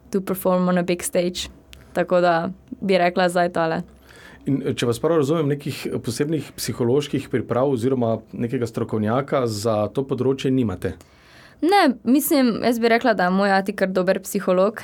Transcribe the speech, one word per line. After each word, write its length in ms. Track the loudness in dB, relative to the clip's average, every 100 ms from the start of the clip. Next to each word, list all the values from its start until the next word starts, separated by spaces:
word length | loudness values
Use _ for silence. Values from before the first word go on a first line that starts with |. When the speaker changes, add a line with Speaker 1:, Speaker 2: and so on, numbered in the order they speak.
| -6
Speaker 1:
to 100 | -4
perform 480 | -4 -2 0 2 2
on 100 | 0
a 40 |
big 240 | 0 -2 -2
stage. 420 | -2 -2 -4 -12 -14 -20 -20 -8
Tako 260 | -4 0 2
da 300 | 4 2 0 -8 -16 -8
bi 160 | 0 2
rekla 320 | 2 2 0
zdaj 240 | 2 0
tale. 300 | 0 -2 -2 -6 -16 -20 -20 -20 -10
Speaker 2:
In, 300 | -2 -2 -2
če 160 | -2 -2
vas 80 | 0
prav 240 | 2 2
razumem, 320 | 2 2 0
nekih 320 | -2 -6 -8 -6 -6
posebnih 460 | -6 -4 -2 -2 -6 -10
psiholoških 720 | -8 -2 2 2 0 -6 -2
priprav 400 | -4 -2 0 0
oziroma 480 | 0 0 0 0 -2 -6
nekega 340 | -8 -4 -4 -4
strokovnjaka 800 | -4 -4 -2 0 0 0 -2 -2
za 400 | -2 0 0 0
to 80 | -2
področje 480 | -4 -2 0 0 0
nimate? 480 | 0 0 -2 -6 -8 -18 -20 -20 -20 -20 -4
Speaker 1:
Ne, 300 | 2 4 4 2
mislim, 560 | 2 2 2 2 2 2
jaz 140 | 0 0
bi 100 | 2
rekla, 260 | 2 2
da 100 | 2
je 60 | 2
moj 220 | 2 4
ati 200 | 2 0
kar 160 | -2 0
dober 320 | 0 0 0
psiholog, 600 | -2 -4 0 2 2 0